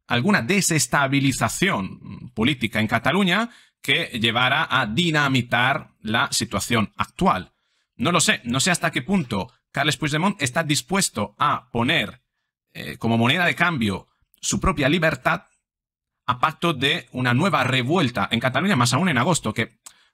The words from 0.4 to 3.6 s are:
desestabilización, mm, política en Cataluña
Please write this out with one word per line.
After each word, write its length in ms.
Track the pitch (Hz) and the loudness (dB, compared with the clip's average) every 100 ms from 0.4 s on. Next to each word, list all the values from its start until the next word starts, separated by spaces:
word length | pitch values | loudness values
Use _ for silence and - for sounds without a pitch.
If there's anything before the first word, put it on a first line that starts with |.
desestabilización, 1600 | 113 196 - 160 - 151 127 139 135 127 135 - 190 123 95 - | 2 0 2 0 0 0 2 2 2 0 -2 0 0 0 -4 -10
mm, 280 | - - - | -16 -16 -12
política 460 | - 131 139 - 110 | -2 -2 0 -2 -2
en 80 | 110 | 0
Cataluña 640 | - - 180 190 190 233 - | 0 0 2 2 2 -2 -8